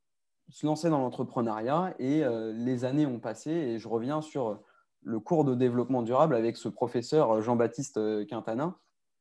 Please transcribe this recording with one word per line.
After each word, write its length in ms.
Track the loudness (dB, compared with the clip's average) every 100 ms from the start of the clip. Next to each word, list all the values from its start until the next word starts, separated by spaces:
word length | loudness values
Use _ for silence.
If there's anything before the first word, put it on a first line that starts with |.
| _ _ _ _ -20
se 160 | -6 -2
lancer 240 | 0 2
dans 100 | 2
l'entrepreneuriat 960 | 0 -2 -4 -2 -2 -2 0 0 -2 -2
et, 240 | 0 2
euh, 300 | 2 0 -4
les 320 | -4 -2 -2 0
années 200 | 2 0
ont 140 | 0
passé 320 | -6 -8 -4
et 260 | -2 -2 -4
je 100 | -2
reviens 320 | -2 -2 -4
sur 400 | -4 -4 -4 -4 -12 _ _ _
le 160 | -6 -6
cours 240 | 0 2 4
de 100 | 4
développement 480 | 2 2 0 0
durable 320 | 2 4 4 4
avec 220 | 2 -2
ce 100 | -6
professeur, 640 | -4 -2 -2 0 4 4
euh, 100 | 4
Jean-Baptiste, 560 | 2 2 2 -2 -6 -2
euh, 280 | 0 -2 -4
Quintanin 500 | -6 -6 -4 -4 -6 _ _ _ _